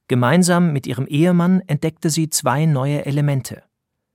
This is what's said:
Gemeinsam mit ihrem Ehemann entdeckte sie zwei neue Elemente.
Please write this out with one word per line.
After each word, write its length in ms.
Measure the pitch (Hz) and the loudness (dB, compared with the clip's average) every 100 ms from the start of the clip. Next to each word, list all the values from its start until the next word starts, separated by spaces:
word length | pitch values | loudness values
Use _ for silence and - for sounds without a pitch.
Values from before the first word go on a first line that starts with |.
| - | -4
Gemeinsam 680 | 127 123 175 180 175 175 | 0 2 4 2 2 2
mit 140 | 143 - | -2 -4
ihrem 200 | 120 135 | -6 -4
Ehemann 560 | 143 175 175 175 185 - | 0 2 2 2 0 0
entdeckte 440 | 147 160 160 165 | -4 -4 -4 -4
sie 180 | 156 156 | -2 -2
zwei 380 | - 135 131 160 | -2 0 0 0
neue 400 | 139 139 147 - | 0 0 -4 -2
Elemente. 560 | 143 147 139 - - - _ _ _ _ | -2 0 -2 -6 -14 -18 _ _ _ _